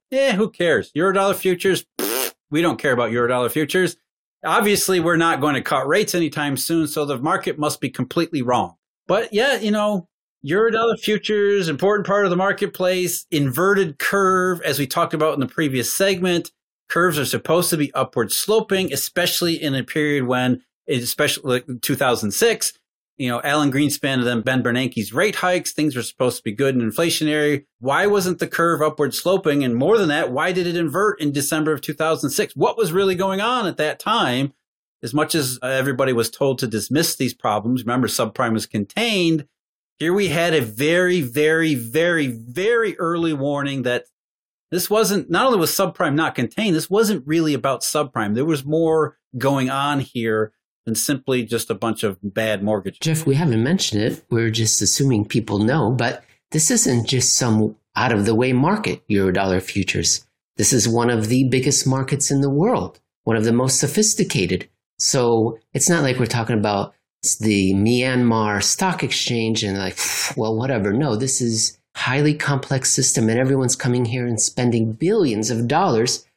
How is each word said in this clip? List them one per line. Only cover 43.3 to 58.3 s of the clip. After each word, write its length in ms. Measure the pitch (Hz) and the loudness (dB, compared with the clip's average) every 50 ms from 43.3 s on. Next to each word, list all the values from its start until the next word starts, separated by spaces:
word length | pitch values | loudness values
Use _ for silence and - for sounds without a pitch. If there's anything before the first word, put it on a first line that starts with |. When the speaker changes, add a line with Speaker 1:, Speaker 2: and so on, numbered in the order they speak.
| 156 | -2
Speaker 1:
warning 480 | 139 135 143 143 143 139 139 139 135 | -2 -2 -2 -2 -2 -2 -4 -4 -2
that 240 | 123 123 123 127 - _ _ _ _ _ _ _ _ _ _ _ _ _ | -2 -2 -2 -2 -4 _ _ _ _ _ _ _ _ _ _ _ _ _
this 200 | 156 180 - - | -4 -4 -2 0
wasn't, 400 | 208 220 220 175 202 190 135 - | 2 2 2 2 0 -2 -2 0
not 160 | 160 190 240 | 0 2 2
only 140 | 269 240 196 | 2 2 2
was 120 | 165 - | 2 0
subprime 420 | - - 196 175 - - 185 151 139 | 0 0 -2 -2 0 -2 -2 0 2
not 220 | 151 160 139 - | 0 0 0 -2
contained, 400 | - 123 113 - - 220 214 165 | -2 -4 -4 -2 -2 0 0 0
this 140 | 160 - - | 0 0 0
wasn't 360 | 185 208 226 196 214 143 127 | 2 2 2 2 2 -2 -2
really 280 | 143 156 170 160 151 143 | 0 0 0 2 2 0
about 300 | 123 123 135 131 117 - | 0 0 -2 -2 -2 -4
subprime. 520 | - - 151 151 131 - 120 107 101 104 | -2 -2 -2 -2 -2 -4 -4 -2 0 0
There 80 | 120 143 | 0 0
was 220 | 160 160 143 135 | 0 0 -2 -2
more 520 | 143 156 165 165 160 160 160 151 131 - _ _ _ - | -2 0 2 2 2 2 2 0 0 -4 _ _ _ -8
going 320 | 123 123 135 143 135 127 127 | -2 0 0 2 2 0 -2
on 320 | 135 135 139 147 147 139 | -2 -2 -2 0 0 -2
here 500 | 127 - _ 123 113 113 110 107 107 107 - _ _ _ _ _ _ | -4 -4 _ -4 -2 0 0 0 -2 -4 -6 _ _ _ _ _ _
than 80 | 117 110 | -6 -4
simply 520 | - - - 147 127 - - 131 127 117 | -4 -2 -2 -4 -4 -2 -2 -2 -2 -2
just 240 | 104 117 113 - - | -2 -4 -4 -4 -4
a 40 | 110 | -6
bunch 300 | 95 - 113 107 - - | -4 -2 -4 -2 -2 -4
of 140 | 104 95 - | -4 -4 -4
bad 400 | - 101 - 113 110 110 107 98 | -10 -6 -4 -2 -2 -2 -2 -2
mortgages. 380 | 101 104 107 101 92 95 - - | 0 -2 -2 -2 -4 -8 -10 -4
Speaker 2:
Jeff, 260 | - 160 160 156 - | -2 -2 -2 0 0
we 100 | 139 135 | 0 0
haven't 280 | 143 180 151 117 110 117 | 2 2 2 2 2 2
mentioned 380 | 139 180 190 - - 107 101 107 | 2 2 0 0 -2 0 0 0
it. 220 | 127 - - _ _ | 0 -2 -4 _ _
We're 220 | 120 113 113 113 | 0 0 2 0
just 300 | 110 113 113 107 - - | 0 0 0 0 0 0
assuming 420 | 104 - - - 143 135 120 104 104 | 0 0 0 2 2 2 2 2 0
people 360 | - - 120 104 - 107 98 | 0 -2 -2 0 0 0 2
know, 320 | 107 113 139 160 117 - | 2 2 2 2 2 0
but 300 | 131 120 120 123 131 - - _ _ _ _ _ | 0 0 0 -2 -2 -6 -14 _ _ _ _ _
this 180 | - 156 - - | -2 0 0 2
isn't 380 | 254 226 - - 127 120 113 | 2 2 2 2 2 2 0
just 300 | - 135 123 - - - | 0 0 0 2 2 2
some 400 | - 131 120 107 107 107 - - - _ _ _ | 2 2 2 4 2 2 0 -2 -8 _ _ _
out 160 | - 113 127 | -2 0 2
of 140 | 117 101 101 | 2 2 2
the 100 | 113 | 2